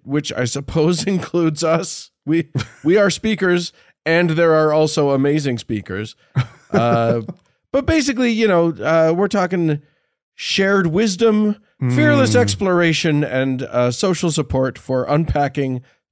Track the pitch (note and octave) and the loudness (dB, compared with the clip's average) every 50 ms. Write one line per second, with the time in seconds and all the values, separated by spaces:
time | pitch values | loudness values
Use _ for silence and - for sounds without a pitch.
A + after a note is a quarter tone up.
0 | - C3 C#3 D3+ D3 - - - B2 A#2+ - C#3 C#3 - - E3 D3+ F3 F3 D#3 | -10 -6 -4 -4 -4 -4 -6 -4 -4 -4 -6 -8 -8 -4 -2 0 2 2 0 0
1 | - G#3 F#3+ E3+ - - - F3 E3 D#3+ D3+ - E3 D#3+ E3 E3 - - - - | -2 -2 -2 -4 -4 -4 -2 0 0 0 -2 -2 -2 0 0 0 -2 -6 -10 -12
2 | - - _ _ - C#3+ D#3+ E3 D3 - - - - - - - - D#3+ F#3+ G#3+ | -14 -18 _ _ -4 -2 -2 -2 -2 -4 -6 -6 -6 -8 -8 -4 0 2 4 4
3 | G3+ F#3+ - - - A3 G#3+ - F#3+ F3+ F3 F3 E3+ - - _ _ _ _ _ | 4 2 0 -2 -2 -4 -2 0 0 0 0 0 -2 -6 -12 _ _ _ _ _
4 | - D#3+ E3 F3 F3 D#3+ D#3 E3 E3+ E3 D#3 D#3 D#3 D#3 D3+ D#3 D#3 D3+ - D#3+ | -2 0 2 2 2 2 2 2 2 4 4 4 2 2 2 2 2 2 0 0
5 | C#3+ C#3 C#3 C3+ C#3 C#3+ D3+ D#3 C#3+ C3+ A#2+ A2 - - A2+ G#2 G2 - F#2 G2+ | 0 2 2 2 2 2 0 0 0 -2 -4 -4 -6 -6 -6 -6 -6 -6 -8 -8
6 | A2 - - _ _ _ - C3 - - - _ _ - - A2+ A#2 A#2+ A#2 A#2 | -8 -10 -12 _ _ _ -4 -4 -4 -4 -8 _ _ -4 -2 0 2 2 2 2
7 | A#2 A#2 A#2 A#2 G#2+ - - _ _ _ _ _ _ _ - C#4 - - D#4+ D#4 | 2 0 0 -2 -4 -8 -14 _ _ _ _ _ _ _ -4 -2 0 0 0 0
8 | B3 C#4 A3+ B3+ B3 A#3 A3+ A3 A3+ G#3 F3+ E3+ E3+ E3 D#3+ G2 G#2+ D#3 E3 E3 | 0 0 -2 0 0 0 0 2 2 2 4 4 2 0 -2 -2 -2 0 2 2
9 | D#3+ D#3+ E3 F3+ G3+ F#3+ - G3+ F3+ F3 F#3+ F3 E3 D#3 D3 D3 - _ _ _ | 4 2 2 0 0 0 0 -2 -2 -2 -2 0 0 0 -2 -4 -6 _ _ _
10 | _ _ _ _ _ _ _ - - - - F#3+ G3 G3 G3+ G3 F3 E3 D3+ G3+ | _ _ _ _ _ _ _ -12 -8 -4 -2 0 0 2 2 2 0 0 0 0
11 | A3+ G#3 F3+ F3 A3+ A3 G#3 G#3+ G#3+ G#3 G#3 - _ _ _ - C3+ B2 B2 - | 0 0 0 2 2 2 2 2 2 0 -2 -4 _ _ _ -4 -2 0 2 4
12 | D4+ - - F3+ E3+ G#2+ A2 B3 A#3+ G2+ - - G3+ F#3 F3+ F3 E3+ E3 D#3 - | 4 4 4 4 4 4 4 2 2 2 0 -2 0 0 2 2 2 2 0 0
13 | - D#3+ D3 D3 D3+ - B2+ C3 C3 C3+ C3 B2+ C3 - - B2 B2 B2 B2 - | 0 0 0 0 0 -2 -2 -2 -2 -2 -4 -6 -6 -4 -2 0 0 0 -2 -2
14 | G#3+ F#3 F3 - F3+ E3 D3 D#3 - - - C3 C3 C3 - - - - C3 B2+ | -2 -2 0 0 -2 -2 -2 -2 -4 -2 -2 -2 -2 -2 -4 -8 -8 -4 -4 -2
15 | - - D3 D#3 E3 - - D3 C#3+ C3+ - C#3+ C3+ C3 B2+ B2 - _ _ _ | -2 0 0 0 0 0 0 0 -2 -2 -2 -4 -4 -4 -4 -8 -10 _ _ _
16 | _ _ | _ _